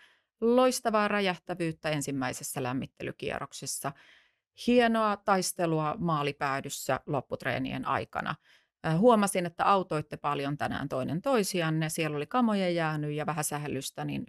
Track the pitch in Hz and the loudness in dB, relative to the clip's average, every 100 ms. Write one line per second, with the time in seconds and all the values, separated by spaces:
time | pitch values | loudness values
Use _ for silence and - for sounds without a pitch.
0 | - _ _ _ 226 247 254 254 233 214 | -20 _ _ _ 4 6 4 2 0 2
1 | 208 208 190 175 - 180 165 160 160 151 | 2 2 0 -2 -6 -4 -4 -2 -2 -2
2 | 143 139 127 123 - 143 127 131 - - | -2 -2 -2 -4 -6 -4 -2 -2 -6 -8
3 | - - 143 131 139 - 135 - 139 - | -10 -8 -6 -6 -8 -10 -8 -6 -8 -10
4 | - - _ _ _ - - 247 233 226 | -16 -20 _ _ _ -4 2 6 6 4
5 | 214 202 - 190 - - 170 156 151 - | 0 0 2 2 2 0 0 2 0 -2
6 | 170 151 143 - 139 135 139 - - 131 | 0 0 -2 -2 -2 -2 -4 -6 -2 -2
7 | - 139 - - 131 123 131 131 135 123 | -2 -4 -4 -6 -4 -2 -4 -4 -2 -2
8 | - - - - _ _ _ _ 160 160 | -4 -6 -6 -6 _ _ _ _ -2 4
9 | 247 220 202 185 175 - 175 196 - 156 | 6 6 4 0 -4 0 4 4 2 -4
10 | - 156 147 143 139 143 110 - 143 135 | -4 -6 -4 -2 -4 -2 -4 -4 -4 -4
11 | 127 156 277 247 185 180 160 156 156 170 | -2 -2 2 2 2 0 0 0 0 -2
12 | 156 147 151 254 226 202 180 170 160 151 | -2 -2 -2 0 2 2 2 2 0 -2
13 | 147 147 147 151 - 147 147 131 - - | -2 -2 -2 -2 -2 -4 -4 -6 -6 -6
14 | 147 139 | -6 -6